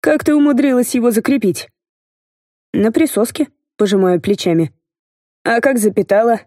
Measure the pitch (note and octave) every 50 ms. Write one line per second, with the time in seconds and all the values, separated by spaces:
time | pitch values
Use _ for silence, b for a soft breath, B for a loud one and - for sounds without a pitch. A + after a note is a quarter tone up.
0 | - - D4+ D4 - - D4+ D4+ C#4+ D4 C#4+ A#3+ D4 C#4 B3+ B3 B3 - - B3
1 | A3+ A#3+ A3 A3 - - C#4 C4+ G#3+ G3 D#3+ - - _ _ _ _ _ _ _
2 | _ _ _ _ _ _ _ _ _ _ _ _ _ _ - - G3+ A3+ A3 D#4+
3 | D#4+ D4 - G#3 A3 - - - D4+ - _ _ _ _ _ _ G#3 G3+ G#3 F#3+
4 | F#3 F#3 F3+ E3+ - - G3+ G3 - F#3 E3 E3 E3 D3 _ _ _ _ _ _
5 | _ _ _ _ _ _ _ _ _ - A#3 A#3 A3+ C#4+ C4+ A#3+ G#3 G#3+ G3 -
6 | F#3+ _ G3 G3+ A3+ A#3 A3+ G#3+ -